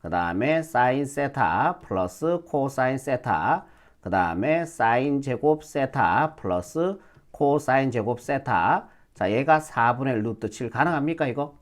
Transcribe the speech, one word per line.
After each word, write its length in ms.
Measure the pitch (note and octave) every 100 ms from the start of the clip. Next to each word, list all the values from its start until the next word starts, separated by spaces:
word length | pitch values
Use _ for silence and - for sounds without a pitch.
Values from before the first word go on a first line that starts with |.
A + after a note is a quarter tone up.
그 100 | E2+
다음에 520 | E2+ F2 F2 B2+ D#3+
사인 420 | D#3+ B2 B2 C3
세타 720 | C#3+ C#3 C#3 - G#2+ F2 D3 -
플러스 600 | - G2 F2+ - D#3 F3 E3+
코사인 520 | D3 C3+ C3+ B2+ C3+
세타, 680 | C3+ B2+ B2 E2+ F2+ E3 - - - _
그 100 | -
다음에 560 | F#2+ F2 E2+ A#2+ D#3+ E3
사인 560 | - A2+ A#2+ C#3 C#3
제곱 400 | C#3 A#2+ D3 D#3
세타 720 | - D3 C3+ C#3 E2+ G2 D#3
플러스 640 | D3+ G2 F2+ F2+ D#3 F3 G3 - - _
코사인 640 | - C#3+ C#3+ C#3+ C3+ C3+
제곱 280 | A#2+ G#2+ A#2+
세타. 680 | - C#3 - G#2 F2+ F3 - - _
자, 160 | - F#2+
얘가 300 | G#2+ C3+ D#3
사분의 600 | D3+ - A#2 B2 C3+ A#2+
루트 280 | G#2+ A2+ G#2+
칠 200 | - A#2+
가능합니까, 580 | A#2 D#3 D#3+ C#3+ E3 C#3+
이거? 280 | A#2+ C#3+ -